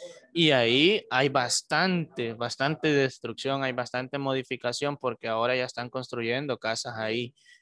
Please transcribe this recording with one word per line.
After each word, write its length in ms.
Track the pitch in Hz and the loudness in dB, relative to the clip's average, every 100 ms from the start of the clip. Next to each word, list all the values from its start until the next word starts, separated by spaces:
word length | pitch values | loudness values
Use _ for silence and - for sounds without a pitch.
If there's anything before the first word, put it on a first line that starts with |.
| - - _ 170 | -18 -20 _ 4
y 160 | 160 | 6
ahí 540 | 131 117 131 170 214 - | 6 6 6 6 4 0
hay 200 | 127 139 | 2 2
bastante, 1040 | 135 120 - - 151 185 180 156 - 117 | 2 0 -2 0 0 2 0 -2 -4 -6
bastante 580 | 113 117 - 139 143 156 | -4 -6 -2 -2 0 2
destrucción, 720 | 143 131 - 113 110 139 139 | 4 2 -2 -12 -6 -4 -2
hay 80 | 131 | -2
bastante 480 | 127 117 127 127 139 | -4 -4 -6 -6 -4
modificación 800 | 139 131 123 127 123 120 143 139 | -2 -2 -4 -6 -4 -2 -4 -2
porque 300 | 127 110 117 | -4 -4 -4
ahora 280 | 113 120 127 | 0 0 0
ya 100 | 123 | -2
están 240 | - 120 | -6 -8
construyendo 680 | 131 123 120 113 127 147 117 | -8 -8 -6 -2 -2 -2 -4
casas 360 | 110 113 127 113 | -4 -4 -6 -6
ahí. 360 | 110 117 123 _ _ - | -4 -4 -6 _ _ -20